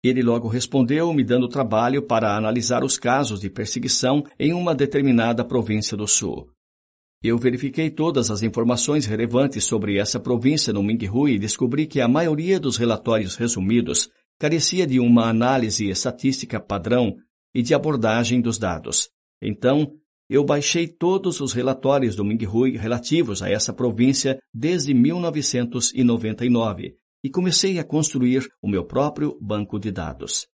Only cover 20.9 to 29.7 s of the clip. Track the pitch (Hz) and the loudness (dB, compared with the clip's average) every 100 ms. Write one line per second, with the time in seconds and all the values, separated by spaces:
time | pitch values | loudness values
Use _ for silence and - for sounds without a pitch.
20.9 | - 170 190 190 - 139 120 127 131 131 | -2 0 2 0 -2 -4 -2 -2 0 2
21.9 | 139 123 98 104 110 107 110 131 120 107 | 2 2 0 -2 -2 0 2 2 0 -4
22.9 | 120 - 160 135 95 92 104 - 101 123 | -4 0 0 0 -2 -2 0 -2 -2 -2
23.9 | 107 123 135 139 131 _ 117 147 180 143 | 2 2 4 0 -2 _ -4 -2 0 2
24.9 | 131 135 175 170 151 135 123 120 123 117 | 4 4 2 -2 -2 -2 -2 -2 -2 -2
25.9 | - 123 117 110 107 123 120 113 95 - | 2 2 2 -2 -2 0 2 0 -4 -12
26.9 | - _ _ 135 156 180 151 190 180 151 | -16 _ _ -6 -2 0 2 0 -2 -2
27.9 | 151 151 131 123 131 131 _ 101 98 - | -2 0 0 2 2 -2 _ -4 -2 -2
28.9 | - 147 147 147 - 101 104 104 | -2 -2 -2 -6 -6 -6 -6 -4